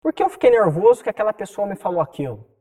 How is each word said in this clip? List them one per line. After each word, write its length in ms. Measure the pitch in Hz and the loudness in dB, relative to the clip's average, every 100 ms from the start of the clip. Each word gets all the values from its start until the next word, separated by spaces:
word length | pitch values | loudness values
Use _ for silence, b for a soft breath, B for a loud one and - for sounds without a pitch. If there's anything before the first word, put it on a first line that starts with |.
Por 120 | 311 | -6
que 100 | - | -4
eu 60 | 370 | -4
fiquei 220 | - 262 | 2 2
nervoso 520 | 240 202 151 226 240 | 4 2 4 4 4
que 80 | - | 0
aquela 220 | 208 214 | -4 -4
pessoa 340 | 208 202 - 202 | -4 -10 -8 -8
me 100 | 196 | -6
falou 240 | 196 175 | -6 -4
aquilo? 460 | 151 - 139 107 - _ | -4 -6 -10 -10 -18 _